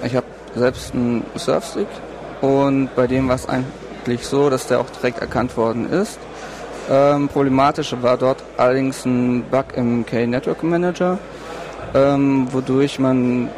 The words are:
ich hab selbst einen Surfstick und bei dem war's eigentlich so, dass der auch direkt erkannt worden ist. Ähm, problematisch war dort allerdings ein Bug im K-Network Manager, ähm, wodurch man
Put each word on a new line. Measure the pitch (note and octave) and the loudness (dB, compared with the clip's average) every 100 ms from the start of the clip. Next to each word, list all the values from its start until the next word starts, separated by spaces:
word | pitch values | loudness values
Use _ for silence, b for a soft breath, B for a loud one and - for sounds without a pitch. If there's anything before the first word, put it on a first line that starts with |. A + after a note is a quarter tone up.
ich | B2 B2 | 0 -2
hab | - - - | -4 -12 -10
selbst | A2+ B2 B2+ - | 0 0 0 -6
einen | B2+ A#2+ A#2+ - - | -2 0 0 -4 -6
Surfstick | - D3+ - - G3+ - - - - - | -2 -2 -2 -6 -6 -6 -14 -14 -14 -2
und | C3+ C#3 C#3 C3+ C3 - | 2 4 4 2 0 0
bei | B2 | 2
dem | C3 C3 | 2 2
war's | B2+ - | 0 0
eigentlich | B2+ C3 - - - - A#2+ - | -4 -4 -8 -14 -10 -4 -4 0
so, | C3+ C#3+ | 2 2
dass | C3 - | 2 0
der | B2 | 0
auch | B2 | 0
direkt | - B2+ B2 | -2 -4 -2
erkannt | - B2 A#2+ - | -4 -2 -2 0
worden | A2+ A#2 A2 | 0 0 0
ist. | E3+ G#3+ - - B B B B B - | 0 -2 -6 -16 B B B B B 0
Ähm, | C3+ C#3+ C#3+ C#3+ | 4 4 4 2
problematisch | D3 C#3 C3 C#3 D3 D3 B2 | 2 2 4 4 2 -4 0
war | B2 B2 | 2 2
dort | B2+ C3+ - - | 2 0 -6 2
allerdings | B2+ C3 C3+ C3 | 4 4 0 -2
ein | C3 B2 B2 B2 A2+ | 0 2 2 0 0
Bug | C3 C3+ - | -2 -2 -2
im | A#2+ A#2+ A2+ | 0 0 0
K-Network | A#2 A#2+ B2 D3 D#3+ | 0 0 0 -2 -2
Manager, | D#3+ E3+ F3+ F3 F3+ F#3+ - B B B B B - | 0 0 0 0 0 0 -6 B B B B B -2
ähm, | C3+ C#3 C#3 C#3 C3+ B2+ | 4 4 6 4 4 2
wodurch | C3 B2+ C3 C#3+ - | -2 2 2 2 2
man | C3+ C3 B2 B2 A#2+ | 2 4 2 2 -2